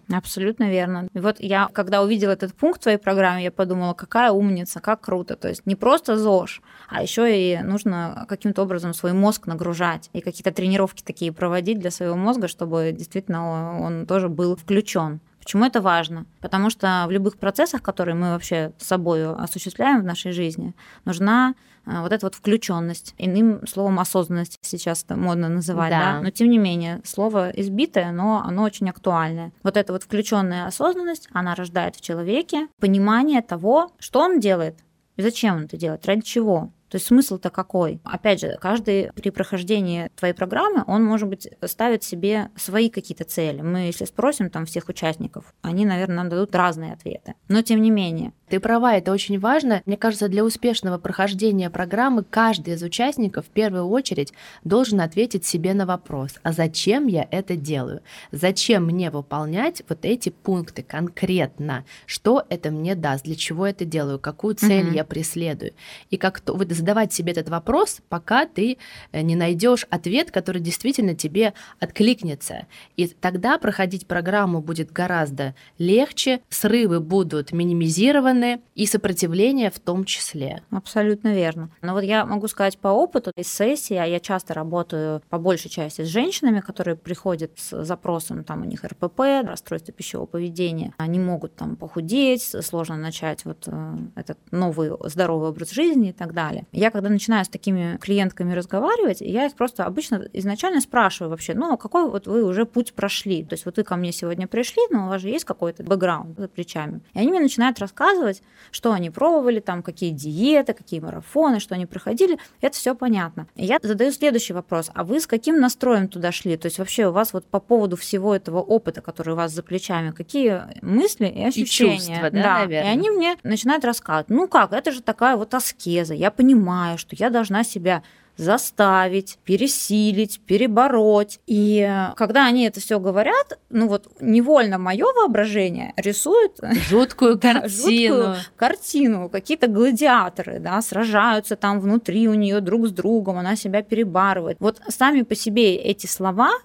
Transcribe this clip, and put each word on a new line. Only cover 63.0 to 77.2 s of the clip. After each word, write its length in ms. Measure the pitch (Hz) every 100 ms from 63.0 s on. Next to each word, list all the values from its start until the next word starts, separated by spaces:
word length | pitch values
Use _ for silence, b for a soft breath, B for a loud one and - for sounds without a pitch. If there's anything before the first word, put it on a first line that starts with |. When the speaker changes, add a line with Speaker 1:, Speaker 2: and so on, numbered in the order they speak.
| 151 135 156
Speaker 2:
Для 100 | 156
чего 300 | - 160 196
я 60 |
это 140 | 196 170
делаю? 340 | 156 143 139
Какую 340 | 151 151 208
цель 320 | 214 208 196 175
Speaker 1:
Мгм. 80 |
Speaker 2:
я 100 | 165 156
преследую?» 640 | - 160 170 165 147 - - B B B
И 60 | 190
как 220 | 190 190
то, 140 | -
вот 180 | 185 185 170
задавать 300 | 165 214 214
себе 180 | - 175
этот 180 | 165 160
вопрос, 520 | 170 165 277 427 - -
пока 360 | 170 - 147 -
ты, 320 | - 220 254 B B B
э, 80 | 156
не 140 | 160 170
найдешь 520 | 170 175 233 247 -
ответ, 400 | 175 170 233 330
который 300 | - 180 180
действительно 540 | 170 170 240 269 202 165
тебе 380 | 151 170 220 - B B
откликнется. 840 | 170 - 214 247 170 139 - - - B B -
И 100 | 175
тогда 500 | - 180 180 220 320
проходить 500 | 233 196 190 185 -
программу 540 | 175 175 208 196 170
будет 300 | 156 165 160
гораздо 640 | - 180 175 151 135 139 131 b b
легче, 640 | 170 214 294 - - 254 -
срывы 500 | - 214 233 220 170
будут 520 | 160 190